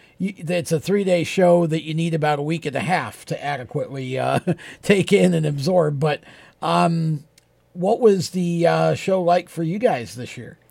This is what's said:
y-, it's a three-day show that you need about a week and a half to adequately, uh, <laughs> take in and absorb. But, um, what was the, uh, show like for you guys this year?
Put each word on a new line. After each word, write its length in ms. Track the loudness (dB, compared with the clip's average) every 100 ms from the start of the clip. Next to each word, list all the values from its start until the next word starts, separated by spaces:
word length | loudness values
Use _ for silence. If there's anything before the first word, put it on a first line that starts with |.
| _ -8
y-, 160 | -8 -6
it's 340 | -6 -4 -2
a 80 | -4
three-day 460 | 0 0 2 0 0
show 420 | 2 6 6 4
that 160 | -2
you 100 | -4
need 200 | -4 -2
about 260 | 0 0 0
a 40 |
week 220 | -2 -4 -4
and 100 | -4
a 60 |
half 440 | -2 -2 -2 -10 -10
to 180 | -8
adequately, 760 | -6 -8 -6 -8 -6 -8 -6 -4
uh, 220 | 0 -2 -2 -6
<laughs> 200 | -6 -6
take 300 | 0 2 4
in 220 | 4 4
and 120 | 2 0
absorb. 540 | -2 0 2 2 0
But, 240 | -2 -2 -8 -20 -20 _
um, 640 | -2 2 2 2 -2 -4 -6 _ _ _ _
what 260 | -4 -2 4
was 300 | 4 4 0
the, 380 | -2 -2 2 2
uh, 260 | 4 2 0
show 260 | 0 0
like 280 | 2 2 0
for 140 | -6
you 160 | -4 0
guys 360 | 0 0 -6 -12
this 220 | -14 -14
year? 200 | -18 -20 _